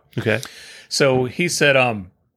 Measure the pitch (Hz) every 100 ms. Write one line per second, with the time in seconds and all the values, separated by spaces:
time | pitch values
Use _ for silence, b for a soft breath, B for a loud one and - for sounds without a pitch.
0 | _ - 110 110 - B B B B -
1 | 143 127 127 - 175 - 147 135 123 107
2 | 92 _ _